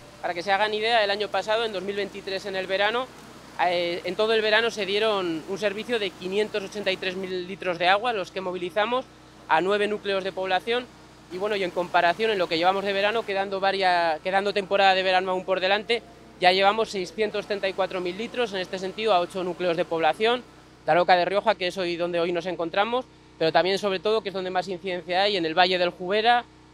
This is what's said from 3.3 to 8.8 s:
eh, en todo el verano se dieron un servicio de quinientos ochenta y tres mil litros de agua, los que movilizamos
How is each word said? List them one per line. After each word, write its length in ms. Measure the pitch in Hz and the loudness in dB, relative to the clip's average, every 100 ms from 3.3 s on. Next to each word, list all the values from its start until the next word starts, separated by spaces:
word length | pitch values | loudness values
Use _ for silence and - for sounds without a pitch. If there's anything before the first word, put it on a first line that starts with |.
| - - - 175 | -20 -16 -2 0
eh, 360 | 180 175 170 | 0 -2 -4
en 100 | 180 | -4
todo 200 | 190 220 | -2 2
el 80 | 226 | 2
verano 280 | 214 214 233 | 4 4 2
se 140 | 214 | -2
dieron 580 | 190 202 220 202 180 160 151 | -2 0 0 0 -2 -4 -6
un 100 | 185 | -4
servicio 400 | 208 196 220 240 | -4 -4 -4 -2
de 120 | 196 | -4
quinientos 520 | - 185 196 214 208 | -6 -4 -2 -2 -4
ochenta 300 | 190 208 202 | -8 -6 -4
y 60 | 190 | -2
tres 180 | 190 185 | -4 -6
mil 320 | 190 185 180 | -6 -6 -8
litros 300 | 190 185 170 | -8 -6 0
de 100 | 180 | 4
agua, 240 | 202 247 | 4 2
los 180 | 220 175 | -4 -4
que 120 | 196 | -6
movilizamos 640 | 185 180 180 208 | -6 -6 -4 -2